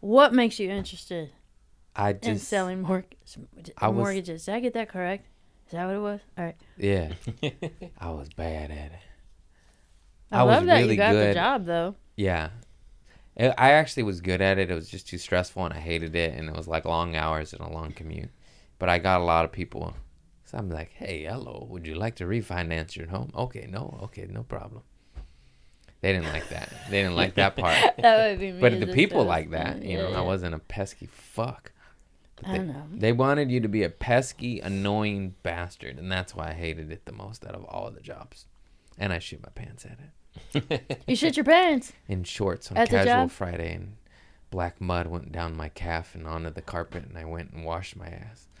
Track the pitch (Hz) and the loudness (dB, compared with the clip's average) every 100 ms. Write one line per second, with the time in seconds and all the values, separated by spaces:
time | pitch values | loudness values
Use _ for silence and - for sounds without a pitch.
0 | 202 240 285 247 233 - 190 196 190 180 | 6 8 8 8 4 2 -2 -2 -6 -12
1 | - 175 151 - _ _ _ _ _ - | -8 -8 -8 -12 _ _ _ _ _ -2
2 | 101 101 233 - - 202 185 185 185 185 | 0 0 -2 -4 -2 -2 0 -2 0 0
3 | 185 - - - - - 160 - 107 196 | -2 -20 -20 -20 -20 -20 -20 -2 2 2
4 | 202 196 175 160 160 214 247 233 220 185 | 2 0 -4 -8 -4 -2 -2 -2 -6 -4
5 | 180 196 - _ _ _ _ 165 185 196 | -4 -4 -8 _ _ _ _ -6 -4 -2
6 | 208 202 - - 170 - - - 101 98 | -4 -6 -10 -8 -8 -8 -20 -4 0 2
7 | 80 82 - - 151 - 160 - 175 - | 0 -6 -10 -6 -6 -6 -10 -10 -18 -12
8 | 85 80 71 - 82 80 76 76 76 85 | -8 -8 -10 -8 -6 -6 -8 -10 -12 -14
9 | - - - - _ _ _ _ _ _ | -20 -20 -20 -20 _ _ _ _ _ _
10 | _ _ - 214 123 254 349 330 117 110 | _ _ -2 4 8 8 8 6 8 6
11 | 208 107 104 190 196 269 175 170 170 196 | 6 6 6 4 2 0 0 -2 -2 -6
12 | - - 98 87 78 110 - - - - | -16 -2 0 0 -2 -8 -20 -20 -20 -20
13 | - - - - 123 - 131 147 156 - | -20 -20 -20 2 2 6 8 8 6 0
14 | 110 92 87 90 95 98 92 87 80 95 | -2 -2 0 4 4 4 2 -2 -6 -14
15 | - 90 - 90 90 - 87 78 80 82 | -10 -12 0 0 0 -4 -4 -4 -4 -2
16 | 82 82 82 62 80 80 82 80 82 82 | -2 0 0 -2 -8 -8 -4 -4 0 0
17 | 85 80 78 78 78 - 80 80 80 76 | 0 0 0 -2 -4 -10 -12 -10 -10 -10
18 | 80 78 78 - - - - _ 90 87 | -10 -10 -10 -16 -20 -20 -20 _ 2 2
19 | 90 92 85 82 82 - 90 - 82 - | 4 4 6 4 4 -2 -8 -6 -8 -10
20 | - - _ _ _ - 98 80 78 - | -16 -20 _ _ _ -10 -8 -8 -10 -12
21 | - 85 76 117 120 - 110 90 80 78 | -10 -8 -8 -10 -10 -14 -12 -12 -10 -4
22 | 110 120 87 113 101 87 85 82 80 - | -4 -4 -4 -2 -2 -4 -2 -4 -6 -10
23 | 82 92 143 - 123 - - 95 - - | -8 -6 -6 -6 -6 -6 -10 -10 -10 -10
24 | - - 98 101 113 - 101 110 - _ | -14 -12 -12 -10 -8 -10 -10 -16 -20 _
25 | _ - - - _ _ - _ - _ | _ -18 -18 -20 _ _ -20 _ -20 _
26 | 95 95 78 76 - - - - - 98 | 2 2 0 -4 -6 -10 -10 -12 -2 2
27 | 95 87 92 - 98 - 90 78 - - | 2 2 2 4 2 4 2 6 4 6
28 | 233 220 220 196 196 180 123 120 107 131 | 8 8 6 2 -4 4 4 6 2 4
29 | 202 - 104 82 78 80 80 85 92 90 | 4 4 4 2 0 -4 -4 -4 -4 -4
30 | 95 92 90 95 90 80 - - 98 - | -2 -2 0 0 -2 -6 -8 -6 -6 -8
31 | - - - - 113 - - _ - _ | -18 -20 -14 -6 -6 -6 -16 _ -20 _
32 | _ _ _ - - 190 185 143 151 180 | _ _ _ -14 -6 -4 -4 -8 -12 0
33 | 107 120 131 143 143 123 110 104 90 - | 2 4 4 4 2 2 2 2 0 -2
34 | - 120 131 - 123 113 - 98 98 107 | 2 2 2 -6 -6 -6 -4 -2 0 2
35 | 107 101 95 92 90 85 87 - - 64 | 0 -2 -6 -6 -6 -4 -6 -10 -14 -10
36 | 90 92 90 - 82 82 85 80 78 80 | -4 -4 -4 -8 -8 -6 -6 -6 -8 -12
37 | - - 101 110 - 92 95 92 101 - | -14 -14 -14 -14 -14 -14 -10 -10 -10 -12
38 | - - 127 - - _ - - _ - | -16 -16 -16 -20 -20 _ -20 -20 _ -6
39 | 101 87 - - - - - - - - | -4 -4 -6 -14 -16 -14 -14 -14 -18 -18
40 | 143 - - - - 139 - 156 - 135 | -20 -20 -20 -20 -6 -6 -2 -4 -4 -10
41 | - 254 320 285 254 330 359 285 - - | -2 2 2 2 6 6 6 4 -2 -18
42 | - 95 92 - 98 85 - - 233 240 | -6 -4 -4 -2 -2 -2 -4 2 4 6
43 | - 240 262 - - 87 82 82 92 104 | 6 4 2 -2 -6 -4 -6 -6 -10 -16
44 | - - - - - 95 87 - 90 87 | -20 -20 -20 -20 -10 -4 -4 -4 -2 0
45 | 85 85 - 82 85 80 78 - 87 82 | -2 -6 -8 -8 -6 -6 -10 -8 -4 -4
46 | 82 82 80 82 82 80 - 87 82 87 | -6 -12 -8 -6 -6 -10 -8 -6 -6 -8
47 | 76 85 80 82 85 - 82 82 95 - | -12 -14 -10 -10 -10 -10 -6 -6 -6 -12
48 | 85 85 110 107 - - | -14 -14 -16 -20 -20 -20